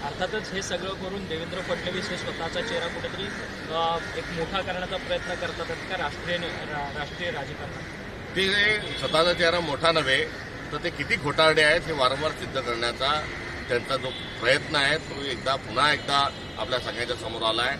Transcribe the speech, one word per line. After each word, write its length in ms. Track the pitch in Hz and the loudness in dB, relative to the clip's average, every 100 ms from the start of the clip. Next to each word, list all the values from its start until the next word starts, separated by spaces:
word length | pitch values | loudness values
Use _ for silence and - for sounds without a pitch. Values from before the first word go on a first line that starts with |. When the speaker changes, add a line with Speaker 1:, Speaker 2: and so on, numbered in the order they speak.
Speaker 1:
अर्थातच 480 | 147 147 180 214 185 | -8 -4 -2 -2 -4
हे 100 | 190 | -6
सगळं 320 | 190 185 185 | -4 -4 -4
करून 340 | 190 185 196 185 | -6 -6 -6 -4
देवेंद्र 340 | 160 165 175 | -4 -4 -6
फडणवीस 480 | 180 175 180 180 180 | -2 -2 -2 -2 -4
हे 80 | 180 | -4
स्वतःचा 440 | 175 156 165 170 | -4 -4 -4 -2
चेहरा 260 | 170 170 170 | -2 -2 -2
कुठेतरी, 360 | 170 165 160 196 - - - 160 | -4 -6 -4 -6 -6 -8 -8 -4
अ, 240 | 160 165 165 - 165 | 0 2 2 -2 -6
एक 60 | 160 | -4
मोठा 300 | 175 156 196 | -4 -2 -2
करण्याचा 360 | 190 180 180 185 | -2 -4 -4 -4
प्रयत्न 360 | 175 175 175 | -2 -2 -2
करतात 420 | 175 175 165 165 160 | -4 -4 -4 -4 -6
का 220 | - 185 | -4 -4
राष्ट्रीय 400 | 151 - 165 175 | -4 -4 -4 -2
ने-, 120 | 170 | -2
रा-, 480 | - 151 151 143 143 | -6 -6 -4 -4 -4
राष्ट्रीय 340 | 143 160 175 | -6 -4 -4
राजकारणात? 520 | 156 135 147 - - - - - - - 175 | -4 -6 -8 -8 -8 -10 -10 -10 -10 -6 0
Speaker 2:
ते 420 | 190 202 208 214 - - | 2 4 4 2 -2 -4
स्वतःचा 340 | 131 151 175 | 2 4 6
चेहरा 260 | 175 170 175 | 6 4 4
मोठा 320 | 165 139 165 | 0 4 4
नव्हे 340 | 160 139 135 156 - - - - | 4 4 2 2 -4 -10 -10 -6
तर 60 | 147 | -4
ते 60 | 175 | -4
किती 260 | 160 143 220 | -2 -2 0
खोटारडे 480 | 143 143 160 156 | 0 6 8 8
आहेत 180 | 151 170 | 8 6
हे 100 | 156 | 2
वारंवार 400 | 151 127 135 151 | 4 4 4 0
सिद्ध 300 | - 120 127 | -2 -4 -2
करण्याचा 600 | 120 117 120 117 135 151 151 - - - - | -2 0 0 0 2 2 -2 -6 -8 -8 0
त्यांचा 260 | 120 107 135 | 0 2 -2
जो 140 | 127 123 - - | -2 -6 -8 -2
प्रयत्न 340 | 117 143 143 151 | 4 4 4 2
आहे 220 | 139 156 | 4 2
तो 280 | - 135 139 | -2 -6 -4
एकदा, 300 | 120 123 135 | -2 0 0
पुन्हा 380 | - 107 147 | 0 4 4
एकदा 360 | 143 - 143 139 - - - | 4 4 4 2 -2 -10 -6
आपल्या 220 | 113 123 | -2 -2
सगळ्यांच्या 380 | 117 107 120 120 | -2 -4 -4 -4
समोर 240 | 113 113 | -4 -2
आला 200 | 113 113 | 0 2
आहे. 160 | 123 139 | 0 -2